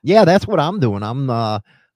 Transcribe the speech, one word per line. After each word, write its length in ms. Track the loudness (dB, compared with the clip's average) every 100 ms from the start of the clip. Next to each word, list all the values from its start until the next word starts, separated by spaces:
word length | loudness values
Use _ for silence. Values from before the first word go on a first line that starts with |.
Yeah, 220 | 4 4 6
that's 220 | 4 0
what 120 | -2
I'm 200 | -2 -2
doing. 200 | -2 -2
I'm, 280 | -6 -6 -4
uh, 300 | -4 -4 -6 -10 _ _